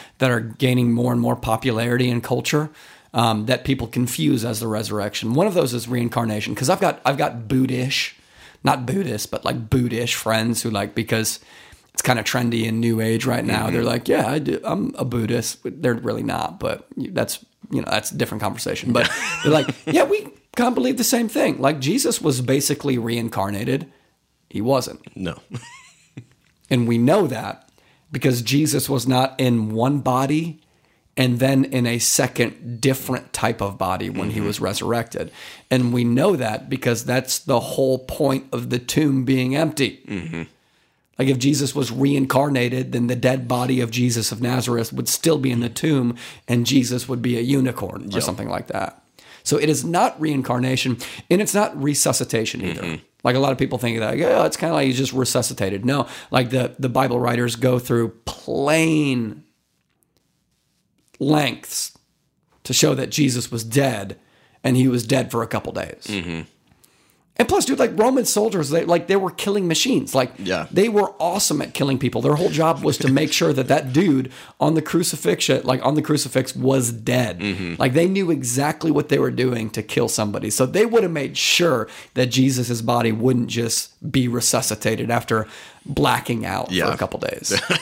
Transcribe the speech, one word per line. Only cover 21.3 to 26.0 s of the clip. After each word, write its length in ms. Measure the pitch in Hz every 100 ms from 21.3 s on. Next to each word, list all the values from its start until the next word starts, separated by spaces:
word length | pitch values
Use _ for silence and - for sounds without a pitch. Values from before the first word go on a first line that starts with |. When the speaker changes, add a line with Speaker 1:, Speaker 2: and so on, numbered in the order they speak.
| - 170 131
Speaker 1:
Like, 200 | 135 151
Jesus 400 | 131 254 - -
was 180 | 156 127
basically 560 | 123 135 135 143 143 123
reincarnated." 920 | 113 117 117 - 98 101 127 135 - _ _ _ _ _ _
He 100 | 101
wasn't. 400 | 117 135 - - - -
Speaker 2:
No. 220 | 87 - -
<laughs> 0 | 123 960 - - _